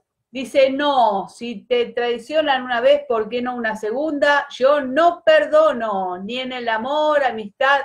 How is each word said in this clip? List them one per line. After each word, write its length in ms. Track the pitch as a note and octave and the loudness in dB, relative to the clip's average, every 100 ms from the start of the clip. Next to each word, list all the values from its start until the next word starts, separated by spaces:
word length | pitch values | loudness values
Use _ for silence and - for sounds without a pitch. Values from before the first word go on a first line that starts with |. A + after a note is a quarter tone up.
| _ _ _ | _ _ _
dice, 380 | B3 C4 D4 C4+ | -12 -4 2 2
"No, 580 | C4+ D4 C4+ A3+ G3 F3+ | 2 0 2 2 0 -4
si 360 | - A#3 G#3 | -10 -12 -10
te 220 | - A#3+ A#3 | -2 -2 -2
traicionan 760 | A#3+ A#3+ A#3+ A3 D4+ D4+ C#4 | -2 -4 -4 -4 -2 0 -2
una 200 | B3+ A#3+ | -2 0
vez, 220 | B3+ C#4+ - | 4 2 2
¿por 220 | A3+ G#3+ | -2 -2
qué 100 | B3 | -4
no 160 | B3 B3 | -4 -4
una 180 | A3 | -6
segunda? 720 | G#3 G#3+ A#3+ D#4 D4 D4 C#4+ C#4 | -4 -4 -4 -4 0 2 2 -2
Yo 320 | - B3+ D4 | 0 2 2
no 400 | C4 C4 E4+ E4+ | 0 2 2 2
perdono, 920 | - D#4 D4 D4+ D#4 B3 A3+ G3 F#3 F3+ | 2 4 4 4 4 2 -4 -4 -4 -6
ni 220 | G3 B3 | -8 -8
en 120 | B3+ | -8
el 160 | B3+ A#3 | -6 -4
amor, 560 | A3 B3+ D4+ D4+ D4 | -4 -2 0 2 2
amistad, 560 | C4 A3+ G3+ - C4+ C#4 | 0 -2 -8 -2 2 2